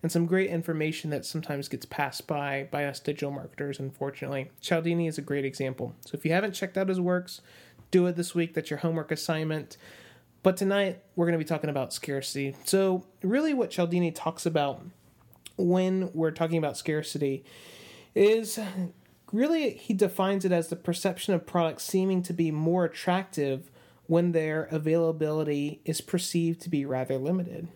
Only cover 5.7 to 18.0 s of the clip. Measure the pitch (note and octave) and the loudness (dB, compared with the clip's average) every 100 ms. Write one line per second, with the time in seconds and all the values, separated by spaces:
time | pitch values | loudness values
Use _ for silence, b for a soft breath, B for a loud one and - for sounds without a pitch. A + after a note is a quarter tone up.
5.7 | C3 B2 - - D3+ D#3+ E3+ G#3 F#3 F#3+ | -4 -8 -10 -12 -4 0 2 2 -2 -4
6.7 | F#3+ F#3+ F#3 F3+ F3+ F3+ - B B B | 0 0 2 2 2 0 -16 B B B
7.7 | B - F#3 F3+ E3+ F3 F3 E3+ D#3+ D#3+ | B 2 4 4 2 -2 0 0 -2 -4
8.7 | D3 E3+ D#3+ D#3+ D#3 - D#3 D#3 D#3 - | -2 0 -2 -2 -4 -2 0 0 -2 -6
9.7 | - B B B B B _ F#3+ F#3 F#3+ | -16 B B B B B _ 2 4 2
10.7 | G3 G3 F3+ _ - E3+ E3 D#3 D#3 D#3 | 2 2 -2 _ 0 2 2 0 -2 0
11.7 | C#3+ B2+ - - C#3 C3+ C#3 C#3 C3+ - | -2 -2 -6 -4 -4 -4 -4 -4 -4 2
12.7 | F#3+ F#3+ F#3 - _ F#3 B3 D#4 C#4 G#3+ | 4 4 2 -4 _ 0 2 2 2 0
13.7 | - F3 F3 E3+ E3 - E3 F3 D#3+ C#3+ | 0 2 2 2 0 -4 -2 0 2 0
14.7 | C3 F3 - _ _ _ - - - F3+ | -2 -12 -20 _ _ _ -20 -16 -2 2
15.7 | F#3 F#3 F#3+ F3+ D#3+ D#3+ D#3 E3 E3 D3+ | 4 4 0 -2 0 -2 0 0 2 0
16.7 | B2+ - D3+ D3+ D3 C#3+ C3+ B B B | -4 -2 -2 -2 -2 -2 -2 B B B
17.7 | B B B | B B B